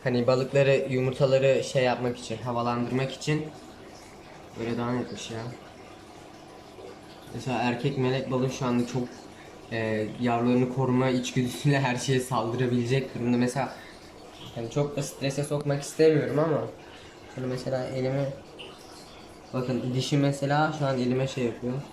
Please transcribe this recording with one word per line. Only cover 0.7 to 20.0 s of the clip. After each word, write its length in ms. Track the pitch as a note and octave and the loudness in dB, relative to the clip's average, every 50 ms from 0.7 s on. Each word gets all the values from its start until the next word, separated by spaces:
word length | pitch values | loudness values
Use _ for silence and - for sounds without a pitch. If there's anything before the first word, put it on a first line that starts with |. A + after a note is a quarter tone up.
| C#3 C3+ C3+ - | 6 4 4 2
yumurtaları 720 | C3 B2+ B2+ C3 C3 - D3+ C3+ C3 C3+ C3 C3+ C3+ A#2+ A2+ | 0 2 2 0 2 2 4 6 6 6 6 6 4 4 2
şey 200 | - - C#3+ B2+ | 0 2 2 4
yapmak 360 | B2 A#2+ A#2 B2 B2 A#2+ - | 4 2 2 0 -2 -2 -4
için, 180 | - - A2 G#2+ | -6 -8 -8 -6
havalandırmak 760 | G#2+ B2+ A#2+ A#2 A#2 A#2+ A#2+ A#2 A#2+ A#2 B2 B2+ C3+ C3+ | -4 -4 -2 0 0 0 0 0 0 0 0 0 0 -2
için. 340 | - - - - D3+ D3+ D3+ - - - - - - - - - - - - - - - - - - - - - - - | -4 -6 -2 0 0 0 0 -4 -10 -14 -18 -18 -18 -18 -18 -18 -18 -18 -20 -20 -20 -20 -20 -18 -18 -18 -18 -16 -10 -6
Böyle 180 | A2+ A#2 A#2+ A#2+ | -4 -2 -2 -2
daha 140 | A#2+ A#2+ | 0 0
netmiş 400 | B2 B2 A#2+ - G2+ G#2 - - | 0 -2 -2 -4 -6 -10 -8 -8
ya. 60 | A#2 A2+ A#2 B2 B2 - - - - - - - - - - - - - - - - - - - - - - - - - - - - - - - - - - - - | -8 -8 -8 -8 -10 -12 -14 -18 -20 -20 -20 -20 -18 -20 -20 -20 -20 -20 -20 -20 -20 -20 -20 -18 -18 -20 -20 -18 -18 -16 -16 -16 -16 -16 -18 -18 -18 -18 -18 -12 -10
Mesela 240 | A#2+ - C3 B2 A#2 | -8 -4 -2 0 0
erkek 360 | A#2+ B2 A#2+ A#2 - C#3+ C#3 C#3+ | 2 0 0 0 0 -2 0 2
melek 340 | B2+ B2+ C3 C3+ B2 - | 0 2 2 0 0 0
balığı 180 | C3 C3 B2+ C3+ | 0 0 0 0
şu 160 | B2+ - C3 | 0 -2 -2
anda 220 | B2 A#2+ B2 A#2+ - | 0 2 2 0 0
çok, 160 | - C3 A#2+ - - - - - - - - - - - - - | 0 -4 -4 -4 -8 -14 -16 -18 -18 -18 -18 -18 -18 -18 -12 -6
e, 360 | A#2 A2+ A2+ A2 A2 G#2+ G#2+ G#2 G#2+ - | -4 -2 0 0 0 0 -2 -2 -2 -2
yavrularını 540 | A#2+ A#2+ A#2 A#2 A#2+ B2 B2 B2 C3 B2+ - | 0 2 2 4 4 4 4 4 4 2 2
koruma 340 | C3+ C3 B2 B2 B2 B2+ C3 | 0 2 2 4 4 4 4
içgüdüsüyle 720 | B2+ B2+ B2 - - C3 B2 B2 A#2+ - - D3 C#3+ C#3 | 2 2 0 0 0 0 0 0 -2 0 2 4 4 4
her 160 | C#3 B2+ A#2+ | 4 2 0
şeye 240 | A#2+ - - C3+ B2+ | 0 0 2 2 2
saldırabilecek 960 | B2+ - C3 A#2 A2 A2+ A#2 B2+ C3 B2 A#2+ B2 A#2 A#2 C3 C3+ C3 - - | 2 2 0 0 0 0 0 0 2 2 4 2 2 4 2 2 2 0 -4
durumda. 220 | A2 A#2 A#2+ B2 A#2+ | -2 0 2 4 4
Mesela 360 | B2 B2 - C#3 B2+ A#2+ - - - - - - - - - - - - - - - - - | 4 2 2 0 -2 -2 -4 -10 -14 -16 -18 -18 -20 -20 -20 -18 -18 -18 -18 -16 -16 -12 -8
yani 140 | A#2+ A2+ A2+ | -8 -8 -2
çok 280 | - D3 D3 C#3+ C#3+ - | 0 0 0 0 0 -4
da 60 | D3 | -4
strese 400 | - - - - C#3 C#3 - C#3+ | -6 -6 -4 -4 -2 0 -2 -2
sokmak 380 | D3 D3+ D3 D3 D3+ C#3 C#3+ | 0 -2 -2 0 0 0 0
istemiyorum 580 | - - - - D#3+ D#3+ D#3 D3 C3 A#2+ B2 C#3 | -2 -6 4 8 8 8 8 8 4 2 2 2
ama 220 | D#3 E3 D3+ B2+ A2 - - - - - - - - - - - - - - | 2 4 2 0 0 -4 -8 -12 -18 -18 -18 -18 -18 -18 -20 -18 -20 -14 -10
şöyle 120 | - B2+ B2+ | -8 -6 -4
mesela 400 | B2+ B2+ - - C3 C3 B2+ C3 | -4 -4 -4 -2 -2 -2 -2 -2
elimi, 380 | C3+ C3 B2+ C3 C3+ C#3 C#3 C3+ C#3 - - - - - - - - - - - - - - - - - - - - - - - - | -4 -2 0 0 0 0 0 -2 -4 -8 -14 -18 -18 -16 -16 -16 -16 -18 -18 -18 -18 -18 -18 -18 -18 -18 -18 -18 -18 -20 -18 -8 -6
bakın 400 | C3 B2 - B2 A#2 A#2+ B2+ B2 | -4 -2 -2 -2 -2 -2 0 0
dişi 220 | C3 | 0